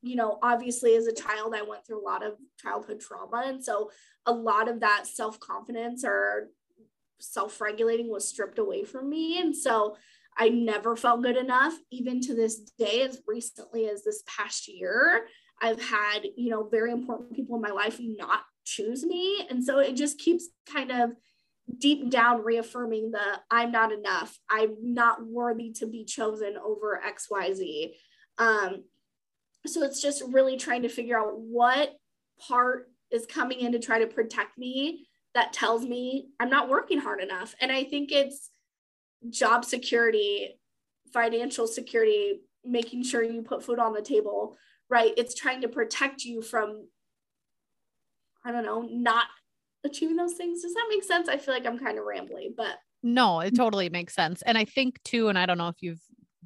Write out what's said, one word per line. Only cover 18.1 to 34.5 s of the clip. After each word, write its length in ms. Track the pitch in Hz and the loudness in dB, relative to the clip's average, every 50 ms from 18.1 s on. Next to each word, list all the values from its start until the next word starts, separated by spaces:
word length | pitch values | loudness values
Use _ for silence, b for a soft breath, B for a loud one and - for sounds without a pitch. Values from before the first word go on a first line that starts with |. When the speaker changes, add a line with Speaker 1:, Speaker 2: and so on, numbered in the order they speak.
| 214 196 156 - 202 - - - _ _ _ | -6 -6 -2 0 0 0 -2 -8 _ _ _
Speaker 1:
choose 400 | - - - 202 220 247 269 311 | -8 -6 -4 -4 -4 -4 -2 -2
me. 400 | 349 349 349 370 392 403 403 - - | -2 -2 0 0 0 0 -2 -4 -4
And 120 | 254 247 254 | -2 0 0
so 140 | 262 262 277 | 2 4 4
it 140 | 277 269 254 | 4 4 2
just 220 | 269 294 294 - - | 0 -2 -2 -2 2
keeps 300 | - 339 339 339 - - _ _ _ - | 2 4 4 4 0 -8 _ _ _ -6
kind 200 | 302 285 262 247 | -4 -4 -4 -2
of 180 | 247 240 240 240 240 - _ _ _ _ _ _ _ _ _ 240 - - | 2 2 2 0 0 -6 _ _ _ _ _ _ _ _ _ -14 -4 2
deep 320 | 269 285 294 285 262 240 | 4 4 4 4 2 2
down 320 | 262 233 233 240 240 226 | 4 6 6 6 6 4
reaffirming 680 | 208 233 233 233 226 - - 247 240 226 220 214 220 226 | 2 0 0 0 -2 -4 -8 -8 -4 -4 -2 -2 -2 -4
the, 300 | 220 208 202 202 196 - - - | -4 -2 -2 -2 -4 -6 -2 2
"I'm 200 | 233 233 240 240 | 2 2 4 4
not 220 | 233 226 226 214 | 4 4 4 4
enough. 460 | 214 208 208 196 185 165 - - - - _ - | 2 -2 -2 -2 0 -2 -2 -6 -12 -12 _ -2
I'm 280 | 214 220 220 214 214 214 | 2 2 2 2 2 -2
not 440 | 233 247 240 240 233 233 - 240 226 | -4 -2 2 4 4 4 4 2 -4
worthy 460 | 226 233 240 240 240 226 233 233 226 226 | -6 -4 -2 0 0 0 -2 -4 -8 -8
to 120 | - 226 | -8 -8
be 180 | 220 233 226 214 | -8 -8 -10 -10
chosen 520 | - - 233 220 214 214 214 214 202 202 | -10 -6 -2 -2 -2 -2 -2 -4 -6 -6
over 440 | - 202 214 214 208 214 208 196 - | -6 -4 -4 -4 -2 -2 -4 -4 -2
X 260 | - 208 - - - - | -4 -6 -8 -8 -8 -4
Y 220 | 202 196 175 190 | -4 -2 -2 -2
Z." 440 | 190 190 185 151 151 151 160 160 B B B B B B B B _ 226 | -2 -2 -4 -4 -4 -6 -6 -6 B B B B B B B B _ 2
Um, 460 | 233 226 220 208 190 185 190 - - _ _ _ _ _ _ _ _ _ _ _ _ _ _ _ - | 4 4 4 4 0 -2 -4 -8 -12 _ _ _ _ _ _ _ _ _ _ _ _ _ _ _ -12
so 160 | 294 - 330 | -6 -2 0
it's 180 | 277 269 - - | 0 0 0 -2
just 220 | 277 285 285 - | -2 -2 -2 -2
really 340 | 262 247 262 269 262 262 262 | -4 2 4 4 4 4 2
trying 260 | 254 - 302 240 247 | -2 -2 -2 -2 -2
to 60 | 240 - | -2 -2
figure 300 | - 247 233 240 233 220 | -4 -6 -2 0 0 0
out 200 | 214 214 - 226 | 0 0 -4 -8
what 560 | 226 226 233 240 240 240 254 285 302 277 - _ _ _ _ _ _ _ _ _ | -10 -4 2 4 4 4 6 2 0 -2 -4 _ _ _ _ _ _ _ _ _
part 500 | - - 247 247 247 254 254 247 - - _ _ _ _ | -6 0 2 2 4 2 0 -2 -8 -14 _ _ _ _
is 160 | 240 226 226 | -4 -4 -4
coming 340 | - - 311 247 254 254 254 | -4 -4 -4 -2 -2 -2 -2
in 120 | 247 240 | 0 0
to 60 | 240 226 | 0 -2
try 200 | 226 247 226 226 | 0 0 2 2
to 80 | 226 | 2
protect 500 | 226 - 233 226 226 - 220 202 - | 2 0 -2 -2 -2 -2 -4 -4 -4